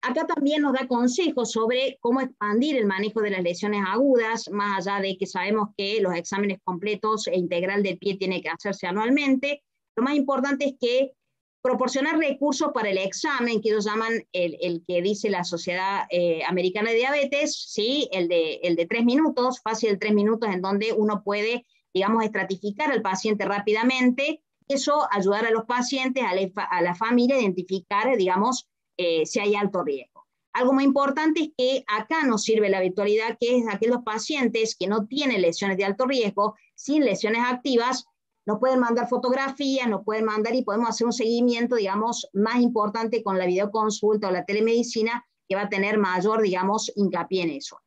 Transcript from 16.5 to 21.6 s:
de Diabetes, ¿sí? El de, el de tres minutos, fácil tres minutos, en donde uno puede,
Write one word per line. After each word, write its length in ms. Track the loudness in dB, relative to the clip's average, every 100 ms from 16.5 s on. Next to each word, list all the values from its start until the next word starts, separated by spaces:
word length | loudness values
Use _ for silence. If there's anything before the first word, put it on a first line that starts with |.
| 0 0 0 0
de 60 | 2
Diabetes, 680 | 2 0 0 0 -2 -4 -8
¿sí? 400 | -4 -2 0 -2
El 160 | -2 0
de, 320 | 2 0 -2
el 140 | -2 0
de 80 | 0
tres 180 | 2
minutos, 560 | 4 4 2 2 0 0
fácil 380 | -4 -2 0 0
tres 140 | 2
minutos, 360 | 2 4 2 0
en 120 | -2
donde 320 | 0 0 0
uno 300 | 0 0 0
puede, 420 | -2 -2 -2 -4